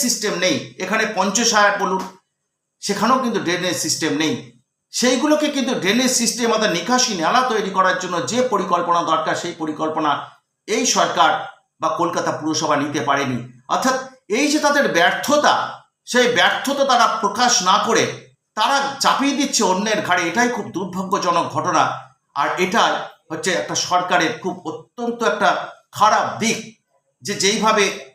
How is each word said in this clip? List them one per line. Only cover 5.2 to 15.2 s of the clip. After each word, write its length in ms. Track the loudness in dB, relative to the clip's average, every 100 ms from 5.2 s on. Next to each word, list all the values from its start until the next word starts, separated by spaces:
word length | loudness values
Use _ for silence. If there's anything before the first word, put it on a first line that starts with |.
| 2 2 2 -2
কিন্তু 180 | -2 0
ড্রেনেজ 300 | 0 2 2 0
সিস্টেম 260 | 0 0 0
অর্থাৎ 200 | 2 0 0
নিকাশি 360 | 0 0 0 0
নালা 260 | 2 2 2
তৈরি 200 | 0 0 2
করার 200 | 2 0
জন্য 160 | -2 -4 -2
যে 80 | 0 0
পরিকল্পনা 480 | 0 0 0 2 0 2
দরকার, 240 | 0 0 -4
সেই 120 | -6 -6
পরিকল্পনা 500 | -6 -4 -4 -2 -2 -2 -6 -20 _ _ -4
এই 160 | 0 0 2
সরকার 360 | 2 4 2 2 -4 -14 _ _
বা 80 | -4 -2
কলকাতা 300 | -2 -2 -4 -4
পুরসভা 360 | -4 -2 0 0
নিতে 180 | 0 -2 0
পারেনি। 280 | 0 0 -4 -8 -16 -6
অর্থাৎ 220 | -2 0 -2 -6 -16 -4 0
এই 100 | 2
যে 60 | 2
তাদের 260 | 2 2 2 4
ব্যর্থতা, 560 | 2 2